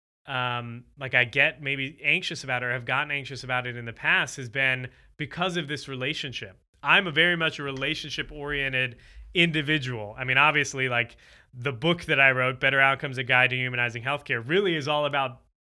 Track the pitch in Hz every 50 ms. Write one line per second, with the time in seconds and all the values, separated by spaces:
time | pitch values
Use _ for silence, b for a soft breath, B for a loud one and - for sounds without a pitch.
0 | _ _ _ _ _ - 135 127 123 123 123 120 117 120 117 120 120 _ _ -
1 | 139 131 131 131 123 113 104 139 139 151 160 - 147 139 139 139 135 135 160 -
2 | - 147 151 180 - - 135 123 - 131 127 123 123 123 120 131 117 117 131 135
3 | 147 147 147 143 139 127 139 120 - 123 131 127 123 123 120 120 117 117 113 -
4 | - 151 175 185 170 139 - - 131 120 104 139 135 131 131 127 127 120 b b
5 | b b b - 151 135 - - 175 190 175 175 156 139 151 135 - - 135 127
6 | 127 139 156 - - 143 117 - - 98 92 _ _ _ _ _ - 143 160 190
7 | 202 175 147 151 165 175 175 170 165 156 156 - 147 139 135 131 135 143 160 156
8 | - 151 - - 147 - 151 147 143 143 147 143 139 135 131 127 127 123 117 B
9 | B B B B B B - 185 170 170 151 156 147 139 156 156 131 127 123 113
10 | 107 104 110 123 131 127 131 135 143 151 147 147 143 139 - 135 131 131 120 120
11 | 117 113 - B B B B B B B - 127 120 143 131 110 127 165 175 170
12 | - - 156 135 135 135 131 127 127 127 131 123 - 135 135 135 135 135 135 135
13 | - 143 131 123 131 123 135 127 127 123 127 127 127 127 127 123 123 120 113 120
14 | 113 135 143 147 - - 139 117 113 120 156 190 208 190 170 156 135 147 151 147
15 | 147 143 135 143 135 127 123 - _ _ _ _